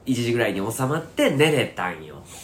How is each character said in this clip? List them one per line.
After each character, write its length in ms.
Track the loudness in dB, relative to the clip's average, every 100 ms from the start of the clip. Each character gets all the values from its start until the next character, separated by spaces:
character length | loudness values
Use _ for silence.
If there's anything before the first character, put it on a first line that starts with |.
一 200 | -2 0
時 80 | 2
ぐ 60 | 2
ら 100 | 2
い 40 |
に 200 | 0 -4
収 100 | -2 -2
ま 120 | -2
っ 60 |
て 260 | -4 0 2
寝 220 | 4 4
れ 140 | 4 0
た 240 | -2 -6
ん 140 | -6
よ。 120 | -12 -16 -18 -18